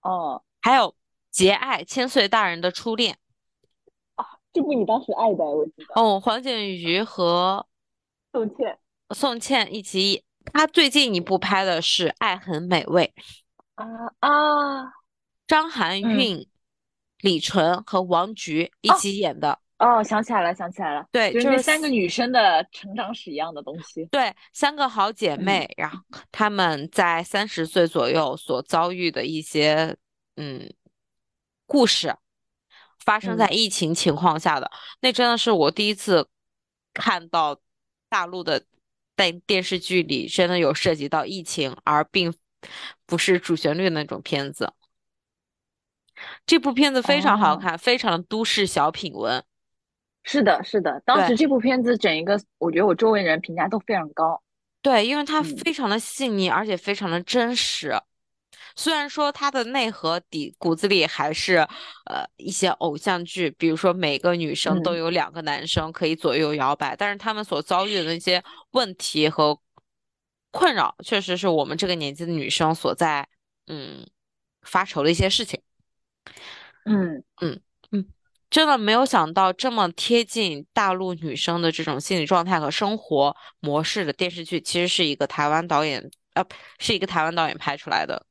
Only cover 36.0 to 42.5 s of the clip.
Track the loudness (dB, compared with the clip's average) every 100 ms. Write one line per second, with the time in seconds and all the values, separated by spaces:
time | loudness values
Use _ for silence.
36 | 2 2 2 _ _ _ _ _ _ -4
37 | 0 -2 0 0 0 -2 _ _ _ _
38 | _ -4 -2 -6 -2 -2 _ _ _ _
39 | _ 0 0 0 0 0 0 -6 0 0
40 | 0 -2 -2 2 2 4 2 2 0 0
41 | -2 -2 -2 -8 -8 -4 -4 -4 0 0
42 | 2 0 -2 -4 _